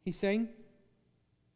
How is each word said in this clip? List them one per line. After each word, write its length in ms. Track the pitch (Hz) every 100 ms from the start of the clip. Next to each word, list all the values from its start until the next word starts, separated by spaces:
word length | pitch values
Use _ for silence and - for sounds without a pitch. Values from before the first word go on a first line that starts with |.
| 190
he's 140 | -
saying. 300 | 196 208 226 - - - _ _ _ _ _ _ _